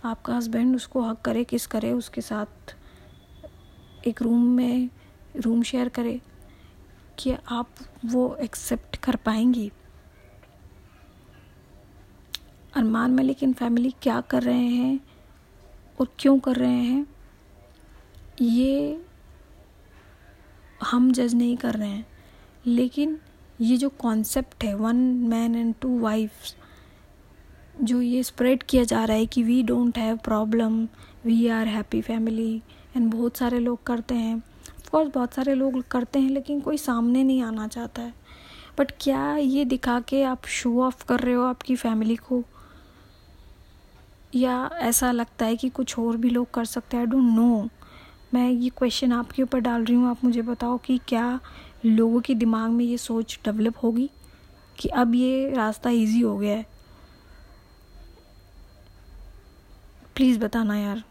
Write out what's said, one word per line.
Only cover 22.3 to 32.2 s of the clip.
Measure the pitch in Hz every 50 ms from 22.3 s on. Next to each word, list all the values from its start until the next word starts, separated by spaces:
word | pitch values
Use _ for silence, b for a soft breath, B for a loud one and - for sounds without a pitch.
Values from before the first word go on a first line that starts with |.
| b b b b b b - 240
लेकिन | 240 240 254 247 - 285 294 311 311 311 - - - - - - - -
ये | 233 226 254 247
जो | 269 277
कॉन्सेप्ट | 277 - - 240 220 220 214 - - - - - - - -
है | 214 202
one | 202 220 226 233 247 254 254 254 247 240 233
man | 226 226 233 233
and | 233 233 233 233 226 - -
two | 262 247 240 226
wives, | 220 214 220 220 214 - - - - - - b b b b b b b b b b b - - - - - - - - - - - - -
जो | 269 220 247 247
ये | 247 240 247 254 247
स्प्रेड | - - - 254 247 262 254 -
किया | - - 254 247
जा | 226 233 226 226
रहा | 226 220 220
है | 226
कि | 220 - 247 233
"We | 226 240 254 247 220
don't | 240 240 247 240 233 240
have | 220 220 226 226 -
problem, | - 220 214 220 214 220 233 226 220 220 226 226 226 B B B B B B - 233
we | 226 226 233 233
are | 226 220 220 220 208 214
happy | 208 - - 220 214 -
family", | 226 226